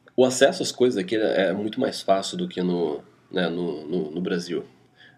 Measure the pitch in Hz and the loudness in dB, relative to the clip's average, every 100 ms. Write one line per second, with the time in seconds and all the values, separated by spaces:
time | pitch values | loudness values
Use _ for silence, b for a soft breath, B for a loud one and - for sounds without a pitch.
0 | _ - 127 127 139 180 135 - 123 101 | _ 2 4 6 4 4 -4 2 2 2
1 | 92 110 101 - 95 98 107 117 117 - | -2 0 2 2 2 0 -4 -2 -2 -2
2 | - 98 98 90 87 - 90 87 80 71 | 0 0 0 -4 -4 -2 0 0 0 -4
3 | - _ _ 90 85 85 85 76 76 90 | -10 _ _ -2 -2 -2 -4 -6 -4 -4
4 | 78 80 95 90 87 78 - - _ b | -2 -4 -4 -4 -4 -8 -8 -16 _ b
5 | b | b